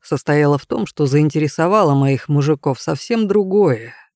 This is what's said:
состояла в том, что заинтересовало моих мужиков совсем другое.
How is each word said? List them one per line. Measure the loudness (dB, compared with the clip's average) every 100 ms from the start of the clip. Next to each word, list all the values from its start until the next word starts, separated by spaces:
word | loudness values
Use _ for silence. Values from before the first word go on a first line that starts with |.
состояла | -6 -6 0 2 2 0
в | -2
том, | -6 -6
что | -4 0
заинтересовало | 2 2 0 -4 -2 0 2 2
моих | 2 2 0 0
мужиков | 0 0 -2 -2 -4
совсем | -6 -8 -4 -2 2
другое. | 0 2 2 2 0 -6 -20 _